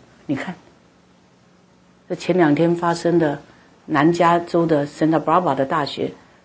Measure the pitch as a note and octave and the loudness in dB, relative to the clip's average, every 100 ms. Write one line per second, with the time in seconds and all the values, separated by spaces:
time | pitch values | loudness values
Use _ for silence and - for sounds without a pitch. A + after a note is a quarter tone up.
0 | - _ - C3+ - F3 _ _ _ _ | -20 _ -8 -6 -6 -12 _ _ _ _
1 | _ _ _ _ _ _ _ _ _ _ | _ _ _ _ _ _ _ _ _ _
2 | _ F3 - F3+ D#3 D3 E3+ E3+ E3+ E3 | _ -8 -2 2 2 4 2 2 -2 0
3 | E3+ E3+ D#3 C#3+ - - _ _ - D3+ | 0 2 0 -2 -12 -20 _ _ -4 2
4 | D3+ E3+ E3+ F3 E3+ F3 E3 D3+ D3 - | 2 4 2 2 0 -2 0 0 -2 -2
5 | D#3 D#3+ D#3 E3+ F3 C3+ C3+ D#3+ C#3 - | 0 0 2 0 0 -2 -2 -2 -4 -6
6 | C#3 - - _ | -8 -8 -20 _